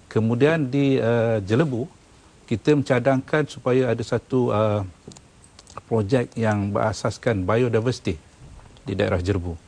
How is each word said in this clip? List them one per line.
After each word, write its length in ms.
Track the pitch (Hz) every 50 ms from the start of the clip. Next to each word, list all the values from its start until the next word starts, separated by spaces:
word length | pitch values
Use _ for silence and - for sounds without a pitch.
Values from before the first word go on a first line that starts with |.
| - -
Kemudian, 560 | - 110 110 113 120 117 139 156 165 160 135
di, 320 | 123 139 143 139 139 131
uh, 400 | 123 113 113 117 117 113 117 110 107 95
Jelebu, 400 | 92 113 135 165 139 123 110 135 - - - - - - - - - _ - - -
kita 240 | 120 - - 151 151
mencadangkan 720 | 143 131 - 131 123 123 135 135 131 - - 156 151 143
supaya 480 | - - 120 - 127 123 131 127 120 117
ada 80 | 117
satu, 480 | 113 - 123 113 - - 135 127 120 123
uh, 320 | 107 107 110 107 104 104 98 92 - - _ - - - - - _ - - - _ - - - - - _
projek 480 | - 117 110 101 98 131 123 123 - -
yang 400 | 117 113 107 107 101 101 101 101
berasaskan 720 | 120 113 107 107 - - 113 - - - 123 113 95 90
biodiversiti 720 | 95 110 120 127 117 117 110 113 127 120 - - 104 82 - - - - - - - - - - - - -
di 160 | - - 95
daerah 240 | 95 101 101 95 87
Jelebu. 320 | 87 98 98 90 87 87 85 - -